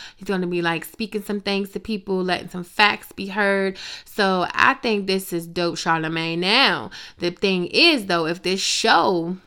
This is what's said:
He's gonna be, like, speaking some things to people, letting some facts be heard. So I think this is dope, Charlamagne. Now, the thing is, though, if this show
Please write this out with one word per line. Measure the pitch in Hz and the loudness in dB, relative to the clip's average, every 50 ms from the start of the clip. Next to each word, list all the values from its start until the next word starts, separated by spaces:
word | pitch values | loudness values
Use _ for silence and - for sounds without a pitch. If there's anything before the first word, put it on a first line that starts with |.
| - - - | -18 -20 -18
He's | _ 190 | _ -6
gonna | 202 196 185 180 | -4 -2 -2 -2
be, | 175 180 175 170 | -2 -2 0 0
like, | 170 165 160 - | 0 -2 -2 -6
speaking | - - - 226 202 - 208 | -10 -8 -8 -8 -6 -6 -8
some | 196 - 208 202 | -6 -4 -6 -4
things | 196 202 196 196 202 196 - | -2 -2 -2 -2 -2 -4 -8
to | 190 | -10
people, | - - 220 196 - 196 190 185 185 | -6 -6 -6 -6 -4 -4 -2 -2 0
letting | 185 175 - - 170 | -2 -2 -2 -4 -8
some | - 180 175 | -10 -12 -12
facts | - - - 208 208 214 - - - | -6 2 4 4 4 4 0 -8 -14
be | - - 190 | -12 -10 -10
heard. | 196 190 214 202 196 196 196 196 190 190 - - - - - - | -6 -2 0 2 2 2 2 0 -2 -4 -6 -12 -14 -14 -16 -18
So | - - - 202 190 190 180 175 - | -8 -2 0 2 2 2 2 0 0
I | - - - 254 269 | 2 4 6 6 4
think | 262 - 233 214 202 190 | 4 0 0 0 0 0
this | 190 190 190 190 - | 0 -2 -2 -2 -4
is | 180 170 165 | -4 -6 -6
dope, | 170 165 180 175 170 165 | -4 -2 -2 0 0 -2
Charlamagne. | - - 180 165 160 160 160 165 165 165 165 170 170 | -2 0 0 2 2 0 -2 -2 -2 -2 -2 -2 -2
Now, | 180 190 220 262 269 214 175 139 107 - - - - - - - | 0 2 4 4 4 4 2 0 -4 -8 -12 -16 -16 -18 -10 -4
the | - 175 | -4 -4
thing | 180 - 208 196 190 180 175 | -2 0 0 0 2 0 0
is, | - - 247 320 339 311 247 196 | 0 2 4 4 6 4 2 0
though, | 190 175 170 160 | 0 0 0 0
if | 156 175 185 | 0 -2 -2
this | - 180 190 190 | -2 -2 -2 -2
show | - - - - - 226 - 170 - 214 185 170 165 175 185 185 - | -2 -2 -2 0 2 4 4 4 4 4 2 0 -2 -4 -6 -8 -12